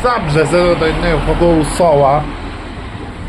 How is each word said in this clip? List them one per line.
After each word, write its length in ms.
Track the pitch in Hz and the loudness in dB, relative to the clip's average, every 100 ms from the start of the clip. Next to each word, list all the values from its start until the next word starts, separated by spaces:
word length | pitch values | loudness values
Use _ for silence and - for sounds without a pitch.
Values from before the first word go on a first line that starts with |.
Zabrze 420 | 247 233 160 151 143 | -2 -2 0 0 2
zero 300 | 175 180 170 | 2 2 2
do 100 | 160 | 0
jednego 320 | 160 175 156 | 0 -2 0
po 180 | 160 160 | 0 2
golu 300 | 175 160 143 | 2 2 0
Soła. 560 | - 175 143 135 147 147 - - - - - - - - - | 2 4 4 4 2 -2 -8 -12 -12 -12 -12 -12 -12 -12 -12